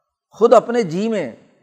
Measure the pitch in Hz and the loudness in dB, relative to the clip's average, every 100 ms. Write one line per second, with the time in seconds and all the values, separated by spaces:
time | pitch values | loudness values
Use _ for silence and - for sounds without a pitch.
0 | _ _ _ - 226 240 - 240 196 165 | _ _ _ -2 4 4 2 -4 -4 -4
1 | 220 214 139 101 _ _ | -4 -6 -8 -12 _ _